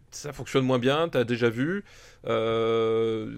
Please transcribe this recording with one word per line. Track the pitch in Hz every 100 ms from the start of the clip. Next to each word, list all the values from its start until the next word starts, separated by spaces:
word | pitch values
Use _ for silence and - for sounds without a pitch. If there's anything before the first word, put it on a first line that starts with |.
| -
ça | - 147
fonctionne | 139 123 135
moins | 131 127
bien, | 123 147 170
t'as | 139
déjà | 113 120 117
vu, | 113 143 202 - - - - -
euh, | 113 113 113 113 113 113 113 113 113 110